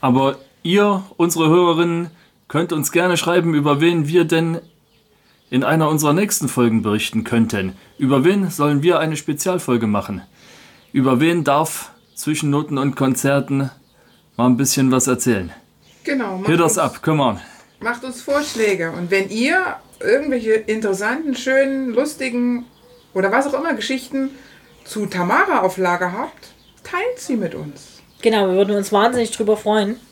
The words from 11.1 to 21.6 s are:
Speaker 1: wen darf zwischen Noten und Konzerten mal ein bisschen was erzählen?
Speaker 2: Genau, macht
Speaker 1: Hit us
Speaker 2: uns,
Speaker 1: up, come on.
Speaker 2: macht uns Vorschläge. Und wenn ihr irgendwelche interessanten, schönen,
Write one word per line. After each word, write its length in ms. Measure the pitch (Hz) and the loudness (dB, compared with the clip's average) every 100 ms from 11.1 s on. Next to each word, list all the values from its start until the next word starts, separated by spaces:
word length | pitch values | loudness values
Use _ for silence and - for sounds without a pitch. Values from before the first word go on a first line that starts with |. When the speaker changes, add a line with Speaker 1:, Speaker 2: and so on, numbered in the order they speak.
| 127 | 4
Speaker 1:
wen 240 | 156 170 | 4 2
darf 480 | 143 143 156 - - - _ - | 2 2 0 -4 -14 -20 _ -10
zwischen 340 | - 151 151 | -4 -2 0
Noten 260 | 143 147 143 | 0 -2 -2
und 200 | 139 131 | -2 0
Konzerten 760 | 131 127 139 139 139 139 135 - _ _ _ _ _ - | 0 0 0 0 0 -2 -4 -8 _ _ _ _ _ -2
mal 100 | 123 | 2
ein 100 | 123 | 2
bisschen 340 | 135 - 131 | 2 0 2
was 160 | 127 127 | 2 0
erzählen? 460 | 127 - 107 87 - _ _ _ _ | 0 0 0 -2 -14 _ _ _ _
Speaker 2:
Genau, 360 | - 277 214 185 | -6 -4 -4 -4
macht 120 | 196 | 0
Speaker 1:
Hit 100 | 170 | 2
us 120 | 170 | 2
Speaker 2:
uns, 60 | 175 | 0
Speaker 1:
up, 220 | 143 - | -2 -2
come 200 | - 156 | -2 2
on. 180 | 131 101 - - - _ | 0 -2 -10 -20 -20 _
Speaker 2:
macht 240 | 220 247 | -8 -6
uns 200 | 262 247 | -10 -12
Vorschläge. 680 | - 285 294 233 214 190 165 | -4 -2 -2 -2 0 0 -4
Und 180 | 175 175 | -6 -2
wenn 200 | 196 190 | -2 -2
ihr 300 | 214 262 370 370 - - - | -2 0 2 0 -4 -12 -8
irgendwelche 520 | - 247 294 254 220 | 0 0 0 -2 0
interessanten, 840 | 220 220 220 214 190 208 262 320 247 | 0 0 -2 -2 -2 -2 -4 -4 -4
schönen, 580 | - 269 | 0 2